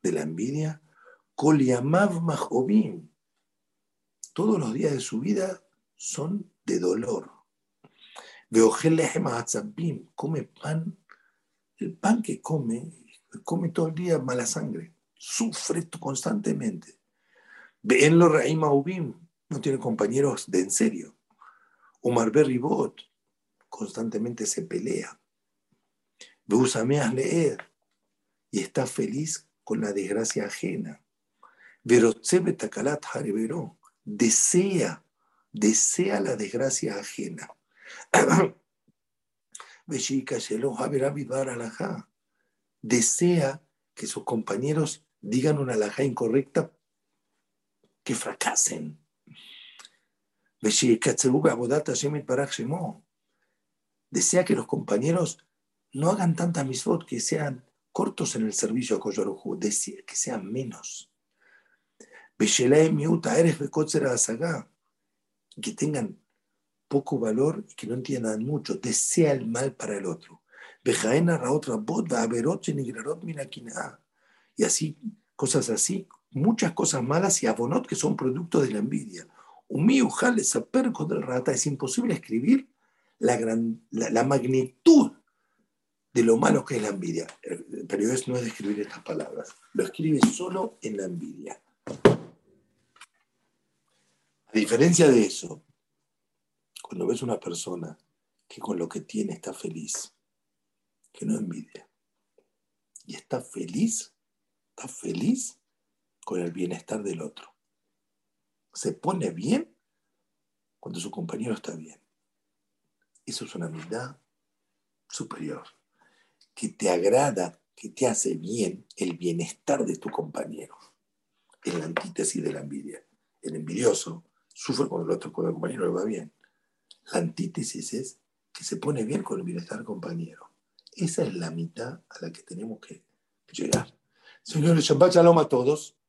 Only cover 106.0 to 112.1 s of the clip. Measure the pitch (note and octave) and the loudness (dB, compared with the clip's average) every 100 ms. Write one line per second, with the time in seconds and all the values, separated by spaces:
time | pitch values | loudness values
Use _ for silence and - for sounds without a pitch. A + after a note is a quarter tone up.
106 | _ _ - F2+ F2 E2+ F2+ F2 - A2 | _ _ -8 -4 -4 -4 -4 -4 -8 -8
107 | G2+ E2 D2+ - - _ _ _ _ _ | -6 -8 -10 -14 -20 _ _ _ _ _
108 | _ _ _ _ _ _ _ - - E3+ | _ _ _ _ _ _ _ -6 -6 -4
109 | D#3+ F#3 - E3 F#3 B3 E4 _ _ _ | -4 -2 -4 -4 0 0 0 _ _ _
110 | _ _ _ _ _ _ _ _ - F2 | _ _ _ _ _ _ _ _ -12 -10
111 | E2+ - E2+ G#2+ A#2 G#2+ - E2 D#2 - | -8 -8 -8 -6 -4 -6 -6 -12 -14 -20
112 | _ | _